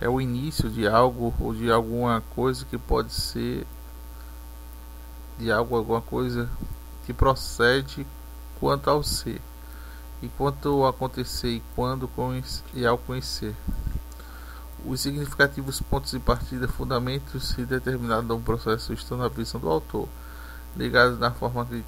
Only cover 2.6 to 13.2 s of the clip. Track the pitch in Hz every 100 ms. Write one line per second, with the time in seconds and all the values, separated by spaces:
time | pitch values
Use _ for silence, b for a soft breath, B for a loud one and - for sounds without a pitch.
2.6 | 131 120 - 127 120 - - 120 120 131
3.6 | - - - - - B B B - -
4.6 | - - - - - - - - 113 107
5.6 | 120 120 107 113 117 123 127 120 120 -
6.6 | - - - - - 120 135 131 - -
7.6 | 120 135 135 - 139 - - - - -
8.6 | 139 139 139 147 143 - - - - -
9.6 | B B B B B - 123 - 139 139
10.6 | 147 143 131 127 127 131 123 - 123 117
11.6 | - - 123 131 123 - 123 127 131 -
12.6 | - 127 120 120 - 127